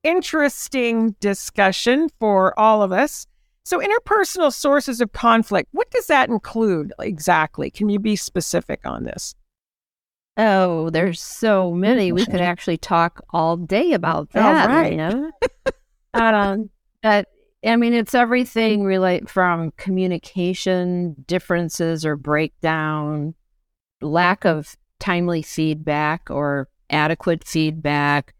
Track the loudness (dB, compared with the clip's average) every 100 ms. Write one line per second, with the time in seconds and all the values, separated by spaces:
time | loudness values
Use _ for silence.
0 | 2 0 -2 0 0 -2 -6 -2 0 0
1 | -2 -2 -4 -4 -6 2 2 2 0 2
2 | 0 _ 2 4 2 4 4 4 2 2
3 | 0 -4 -18 _ _ _ -4 -2 0 -2
4 | 2 0 0 2 0 2 2 2 0 -2
5 | -4 0 2 4 2 -2 -2 -4 -2 -2
6 | 2 2 2 -2 -4 -2 0 0 -4 -8
7 | -8 -4 0 2 0 -4 -8 -2 -2 0
8 | 0 -2 -4 -6 -2 -4 -4 -10 -8 -8
9 | -10 -10 -14 -18 _ _ _ _ _ _
10 | _ _ _ 0 2 4 2 0 -2 0
11 | 0 -2 -12 -2 2 2 2 0 2 2
12 | 2 0 0 0 0 -2 -4 -4 0 0
13 | 0 -4 -6 -2 0 -2 0 0 2 0
14 | 0 -2 -2 2 4 4 4 2 2 -2
15 | -2 -4 -6 -4 -6 _ -8 -8 _ _
16 | _ 0 2 2 2 -2 -6 _ _ _
17 | 2 2 0 _ _ _ 0 2 4 2
18 | 2 2 2 2 0 0 0 2 2 2
19 | 2 0 -2 0 2 0 -4 -6 -4 -2
20 | 0 -2 -6 -4 -4 -2 -2 0 0 -2
21 | -4 -8 -4 -4 -2 -2 -2 -2 -2 -2
22 | -4 -4 -2 -2 -2 _ -4 -2 -2 -4
23 | -4 -4 -6 -10 _ _ _ _ _ _
24 | -2 0 2 2 0 0 -6 -20 _ _
25 | -4 -2 0 -2 -4 -4 -2 -2 -4 -2
26 | -2 -4 -6 -4 -2 -4 -6 _ _ -2
27 | 0 0 -2 -2 -2 -2 -2 -2 -2 0
28 | 2 0 -2